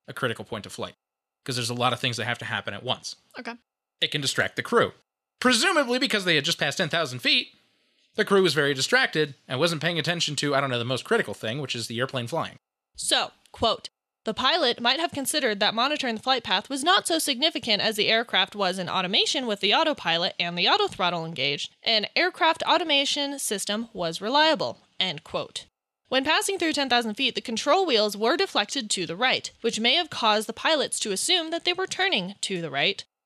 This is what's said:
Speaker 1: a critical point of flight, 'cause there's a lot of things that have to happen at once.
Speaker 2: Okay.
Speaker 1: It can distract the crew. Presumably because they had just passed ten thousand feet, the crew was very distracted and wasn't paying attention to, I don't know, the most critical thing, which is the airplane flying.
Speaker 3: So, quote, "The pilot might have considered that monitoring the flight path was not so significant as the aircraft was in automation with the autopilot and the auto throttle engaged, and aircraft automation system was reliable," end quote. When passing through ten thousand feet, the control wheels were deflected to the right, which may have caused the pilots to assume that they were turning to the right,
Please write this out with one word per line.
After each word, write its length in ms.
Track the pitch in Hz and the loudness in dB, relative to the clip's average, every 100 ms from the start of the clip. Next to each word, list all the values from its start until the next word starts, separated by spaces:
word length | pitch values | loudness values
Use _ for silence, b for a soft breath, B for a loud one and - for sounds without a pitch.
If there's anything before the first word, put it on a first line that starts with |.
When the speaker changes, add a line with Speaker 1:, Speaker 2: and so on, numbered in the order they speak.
| - | -16
Speaker 1:
a 60 | |
critical 320 | 135 127 113 107 | -4 -2 -2 -8
point 200 | 110 - | -10 -10
of 80 | |
flight, 200 | - 92 - _ _ _ _ - | -10 -10 -12 _ _ _ _ -6
'cause 100 | 123 | -4
there's 140 | 117 | -2
a 40 | |
lot 200 | 120 123 | 0 0
of 60 | 120 | 0
things 180 | 131 117 | -2 -2
that 80 | 113 | -4
have 120 | 120 | -6
to 60 | 113 | -6
happen 280 | 110 98 | -6 -6
at 100 | 101 | -8
once. 320 | 120 - - - _ 302 | -6 -6 -8 -16 _ -16
Speaker 2:
Okay. 140 | 240 240 _ _ _ - | -14 -14 _ _ _ -6
Speaker 1:
It 100 | 160 | -4
can 100 | 151 | -2
distract 340 | 135 - 98 - | -2 0 -2 -2
the 80 | |
crew. 300 | - 233 123 - _ _ _ - | 0 2 2 -2 _ _ _ -2
Presumably 600 | 247 233 339 339 254 254 | 2 4 4 2 2 0
because 260 | 262 214 180 | 0 0 2
they 100 | 156 | 2
had 100 | 147 | 2
just 140 | 165 | 0
passed 180 | 151 - | -2 -2
ten 100 | 156 | 0
thousand 300 | 165 151 123 | 0 -2 -2
feet, 340 | 269 262 - _ _ _ _ _ _ - | 0 0 0 _ _ _ _ _ _ -2
the 100 | 208 | 2
crew 160 | 196 | 4
was 100 | 185 | 4
very 200 | 147 143 | 4 2
distracted 640 | 135 131 254 - 156 151 135 - | 2 2 2 2 0 -2 -4 -6
and 120 | 131 | 0
wasn't 220 | 170 165 | 0 0
paying 180 | 156 170 | -2 -2
attention 360 | 147 175 156 143 | -2 -2 -2 -2
to, 180 | 147 135 | 0 2
I 60 | |
don't 80 | 139 | 2
know, 100 | 120 | 0
the 60 | 117 | -2
most 200 | 131 - | -2 0
critical 280 | 226 - | 0 0
thing, 260 | 101 113 131 | -4 -6 -6
which 140 | 135 120 | -6 -6
is 120 | 110 | -6
the 120 | 117 | -4
airplane 280 | 127 131 117 | -4 -4 -4
flying. 300 | 160 110 - _ _ _ - | -4 -6 -10 _ _ _ -8
Speaker 3:
So, 360 | - 277 202 - _ | 0 0 0 -8 _
quote, 380 | - 233 196 - _ _ _ | 0 0 0 -6 _ _ _
"The 100 | - | -6
pilot 480 | 214 254 339 262 233 | -2 2 2 2 2
might 180 | 240 269 | 0 0
have 120 | 330 | -2
considered 480 | - 269 311 254 208 | -4 -4 0 0 0
that 160 | 202 208 | 0 0
monitoring 400 | 262 302 262 220 | 0 0 -4 -2
the 60 | |
flight 200 | 254 262 | 0 0
path 260 | 233 190 - | 0 -2 -2
was 140 | 269 | -2
not 220 | 294 392 - | 2 2 2
so 120 | 330 | 0
significant 640 | - 240 320 320 233 208 | 0 0 0 0 0 0
as 120 | 208 214 | 0 0
the 120 | - | 2
aircraft 480 | 220 233 196 190 208 | 2 2 0 0 0
was 240 | 190 185 | -2 0
in 100 | 175 | -2
automation 560 | 185 180 226 427 311 247 | -2 0 0 2 0 -2
with 140 | 202 | 0
the 140 | 196 233 | 2 4
autopilot 580 | 320 285 175 165 175 - | 2 0 0 0 0 -2
and 180 | 175 175 | -4 0
the 100 | 196 | 2
auto 200 | 392 403 | 4 2
throttle 360 | - 180 170 165 | 0 0 0 -4
engaged, 460 | 165 139 143 - _ | -4 -2 -2 -6 _
and 260 | - 220 202 - | 0 0 0 0
aircraft 480 | 349 - 330 330 | 0 2 2 2
automation 720 | - 311 330 285 277 294 285 285 | 2 2 2 2 2 0 -4 -4
system 520 | - 202 - 208 233 | -4 -4 -4 -4 -6
was 260 | 190 170 170 | -4 -4 -4
reliable," 580 | 202 285 311 277 131 - _ - | 0 4 4 4 -2 -6 _ -4
end 240 | 185 147 | -4 -4
quote. 420 | - 180 - - - _ _ _ - | -6 -6 -6 -10 -16 _ _ _ -4
When 140 | 254 | -2
passing 340 | 269 349 415 392 | 2 0 0 -2
through 160 | 330 | -2
ten 160 | 294 269 | 0 2
thousand 240 | 240 226 208 | 2 0 -2
feet, 200 | 269 - | -2 -2
the 60 | |
control 440 | - 226 - 339 359 | -6 -2 2 4 4
wheels 320 | 233 214 202 | 4 2 2
were 180 | 220 311 | 2 2
deflected 520 | 381 277 208 277 214 | 2 0 -2 -2 -4
to 140 | - 165 | -4 -4
the 100 | 170 | 0
right, 360 | 254 131 - - | 0 0 -4 -6
which 180 | 226 208 | -4 0
may 140 | 233 | 2
have 160 | 302 339 | 2 0
caused 380 | - 226 214 214 | 0 2 2 0
the 60 | |
pilots 460 | 220 277 311 214 - | -2 0 0 0 -4
to 100 | 220 | -4
assume 400 | 190 - 359 320 | -2 2 0 0
that 140 | 339 349 | -4 -2
they 80 | |
were 120 | 359 370 | -2 -2
turning 460 | - 381 285 180 202 | -2 0 0 -4 -6
to 200 | - 185 | -6 -4
the 100 | 165 | -4
right, 320 | 139 165 202 - _ | 0 0 0 -8 _